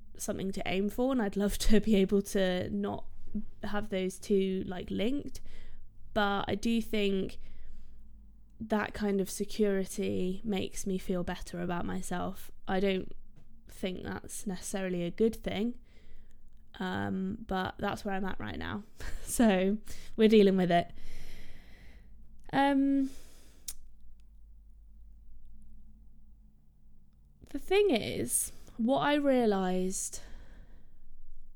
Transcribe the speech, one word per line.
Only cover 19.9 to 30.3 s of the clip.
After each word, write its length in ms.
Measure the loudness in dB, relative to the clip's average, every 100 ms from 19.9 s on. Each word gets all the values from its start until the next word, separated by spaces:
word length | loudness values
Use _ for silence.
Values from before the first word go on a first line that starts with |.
| -6 -4 6
we're 100 | 10
dealing 300 | 10 10 8
with 140 | 6
it. 200 | 4 2 -2 0 0 0 -2 -4 -6 -10 -16 -16 -16 -16 -16 -16 -14 -2
Um, 600 | 4 4 6 4 4 2 -2 -12 -16 -18 -14 -10 -10 -10 -14 -14 -14 -16 -20 -20 -20 -20 -20 -20 -20 -20 -18 -14 -14 -12 -12 -14 -14 -16 -18 -20 -20 -20 -20 -20 -20 -20 -20 -20 -20 -20 -20 -20 -20 -10
the 80 | -8
thing 320 | 2 4 6
is, 600 | 2 0 -4 -2 -2 -4 -8 -12 -2
what 220 | 2 2
I 120 | 4
realised, 1080 | 4 4 4 4 4 2 0 0 -2 -6 -8 -10